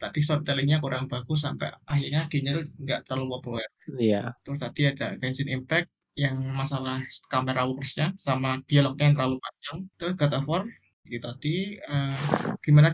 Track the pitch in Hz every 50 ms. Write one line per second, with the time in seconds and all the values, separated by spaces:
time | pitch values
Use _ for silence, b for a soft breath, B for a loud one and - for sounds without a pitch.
0 | - 104 - 156 147 151 156 147 - - 139 135 139 143 156 156 147 135 131 127
1 | 131 127 123 123 123 - 160 151 147 131 135 135 131 - - - _ - 143 143
2 | 139 135 143 156 160 - - 143 135 139 143 165 156 - - - 143 135 127 -
3 | - _ 131 131 131 131 127 - - 127 113 113 110 - - _ _ - 139 131
4 | 117 110 104 101 104 117 123 - _ - 143 143 127 120 - - 147 139 139 -
5 | 120 101 95 92 - 131 131 - 135 131 131 127 131 - 160 170 175 - _ _
6 | _ _ _ - 143 135 131 131 131 131 131 135 135 139 135 135 131 131 131 131
7 | 131 - - - - _ - 131 131 131 127 127 127 127 127 131 139 127 - -
8 | 151 180 190 - - 143 131 131 131 131 131 131 - _ 147 143 139 131 139 -
9 | 147 147 143 - 131 131 131 131 - - - _ - - 151 180 190 190 - _
10 | 170 175 185 185 151 147 143 139 135 127 160 185 208 233 - _ _ _ _ _
11 | _ - 123 117 - 123 123 - - 147 165 185 196 208 202 - - - 147 143
12 | 139 139 139 135 143 147 - - - - - - - - 147 147 147 165